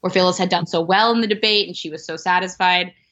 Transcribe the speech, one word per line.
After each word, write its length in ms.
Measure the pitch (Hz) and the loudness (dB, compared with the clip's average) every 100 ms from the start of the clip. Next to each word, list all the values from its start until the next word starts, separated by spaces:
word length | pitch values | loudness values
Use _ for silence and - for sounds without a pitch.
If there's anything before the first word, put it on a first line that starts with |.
where 80 | 185 | -2
Phyllis 280 | 185 180 180 | 2 2 2
had 100 | 185 | -2
done 160 | 175 170 | -2 -2
so 160 | 170 | -2
well 300 | 170 190 226 | 2 2 4
in 100 | 233 | 2
the 60 | 220 | 0
debate 400 | 208 214 208 175 | 0 2 0 0
and 100 | 175 | -8
she 140 | 160 | -12
was 120 | 151 | -12
so 140 | - 160 | -10 -6
satisfied. 760 | 185 180 185 - 185 180 180 - _ | 0 0 -2 0 2 2 -2 -10 _